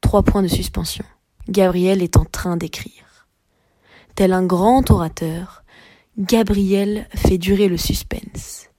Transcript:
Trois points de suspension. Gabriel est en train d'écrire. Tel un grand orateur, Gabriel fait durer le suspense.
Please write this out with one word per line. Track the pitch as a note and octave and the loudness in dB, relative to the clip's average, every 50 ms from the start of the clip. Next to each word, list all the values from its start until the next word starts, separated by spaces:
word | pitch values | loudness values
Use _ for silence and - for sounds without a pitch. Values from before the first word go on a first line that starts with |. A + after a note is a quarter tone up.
Trois | - - - G#3 G3 | 0 2 2 4 2
points | - - G3+ G3 | 4 2 2 0
de | F3 | 0
suspension. | E3 - F3+ - - - F3 D#3+ - - - _ _ _ _ _ _ _ - - | -2 -2 -4 -4 -6 -8 -8 -8 -8 -12 -14 _ _ _ _ _ _ _ -12 -4
Gabriel | G3 G3 G3 F#3 F3 F3+ F3+ F#3 G3 G3 F3+ | 0 2 2 2 2 2 2 2 2 2 0
est | E3+ - | 2 2
en | - D#3+ | 2 2
train | - - - - F#3 F3 | 2 -4 -8 -6 -4 -4
d'écrire. | E3+ E3+ E3+ - - - - _ _ _ _ _ _ _ _ _ _ _ _ _ _ _ _ _ _ _ _ _ - _ _ _ | -4 -6 -8 -10 -12 -16 -16 _ _ _ _ _ _ _ _ _ _ _ _ _ _ _ _ _ _ _ _ _ -20 _ _ _
Tel | - G3 F#3 F#3 | 0 2 2 2
un | F#3 F#3 | 2 0
grand | F3+ F3+ F3 F#3 G#3+ B3 C4+ C4 - | 0 0 2 4 4 4 4 4 4
orateur, | - G3 E3+ D#3+ - - E3 D#3+ D#3+ E3 F3+ F#3+ - - _ _ _ - - - - _ _ _ _ A3+ | 4 2 2 -4 -6 -6 -6 -6 -6 -8 -10 -12 -16 -20 _ _ _ -20 -20 -20 -20 _ _ _ _ -8
Gabriel | G3 F#3 - A3+ A3+ G3 G#3 G3+ G3+ F#3+ G3 G3 G3+ G3+ G#3 G#3+ G3+ - - | -2 2 2 2 2 2 2 0 2 2 2 0 0 0 -2 -6 -8 -8 -8
fait | - - - F#3+ F#3 | 0 0 2 0 2
durer | E3+ F#3 G3+ F#3+ G#3 G3 | 0 0 2 4 4 2
le | F3 E3 | 2 0
suspense. | - - - - - - - - - - - - - - - - - _ _ | -2 -2 -4 -4 -4 -8 -10 -10 -10 -12 -16 -16 -16 -14 -18 -20 -20 _ _